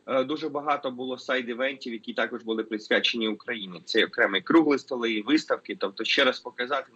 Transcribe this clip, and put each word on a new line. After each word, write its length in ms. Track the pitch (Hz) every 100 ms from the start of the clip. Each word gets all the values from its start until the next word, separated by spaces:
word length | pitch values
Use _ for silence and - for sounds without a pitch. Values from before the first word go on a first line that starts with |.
| -
е, 180 | 131
дуже 240 | 131 151 156
багато 420 | 143 147 139 135
було 280 | 123 131 123
сайд-івентів, 720 | - 131 120 117 131 135 127
які 220 | 113 120
також 280 | 117 113 113
були 220 | 113 113
присвячені 640 | 110 107 - 113 - 120 110
Україні. 540 | 104 - 117 98 85
Це 200 | - 113
окремі 360 | 87 - 104 95
круглі 380 | - 165 151 139
столи, 440 | - 127 117 110 104
виставки. 500 | 156 - 123 - 95
Тобто 240 | 98 98
ще 200 | 110 -
раз 160 | 131 120
показати, 520 | 123 - 123 139 127